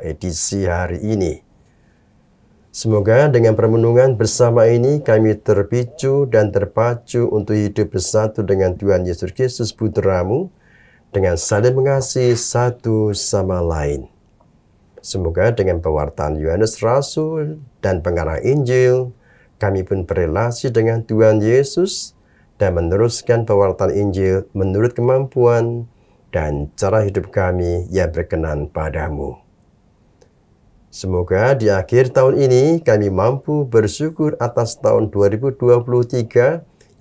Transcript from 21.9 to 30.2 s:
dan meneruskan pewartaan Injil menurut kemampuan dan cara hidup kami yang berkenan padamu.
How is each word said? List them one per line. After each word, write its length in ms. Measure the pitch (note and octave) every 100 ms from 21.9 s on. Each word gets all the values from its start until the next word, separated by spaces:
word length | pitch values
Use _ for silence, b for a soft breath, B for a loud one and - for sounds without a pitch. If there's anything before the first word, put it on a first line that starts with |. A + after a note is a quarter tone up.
| - - _ b b b -
dan 240 | G2 F2
meneruskan 640 | E2+ F#2+ A#2 A#2 - A#2
pewartaan 480 | A2 G#2 G2 F#2 F#2+
Injil 560 | F#2+ G2+ F#2+ F#2+ F#2+ F#2+ G2+
menurut 400 | F#2+ G2 A#2 A#2+
kemampuan 960 | A#2+ C3 C3+ B2+ A#2+ A#2+ A#2 A#2+ A#2 b b b _
dan 400 | F2 D2+ D2 D2
cara 300 | - G2+ A2
hidup 260 | G2+ G2 -
kami 540 | - F#2 F2+ F2 F2 E2+
yang 240 | F#2 F2 E2
berkenan 560 | E2+ D#2+ D#2+ D2+ D2
padamu. 720 | - D#2 D#2 D#2+ C#2+ C#2 - _ _ _ _ _ _ _ _